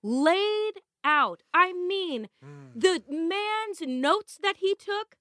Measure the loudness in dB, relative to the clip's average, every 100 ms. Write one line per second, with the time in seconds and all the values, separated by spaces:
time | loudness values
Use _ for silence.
0 | -2 2 4 4 2 0 -4 -6 _ _
1 | 2 4 2 -2 _ 4 4 2 -4 -2
2 | -4 -6 -8 _ -18 -18 -16 0 2 2
3 | -4 -4 -4 -2 -4 -4 -6 -8 -6 -2
4 | 2 0 -2 -6 -4 -2 -2 -2 -4 -6
5 | -8 _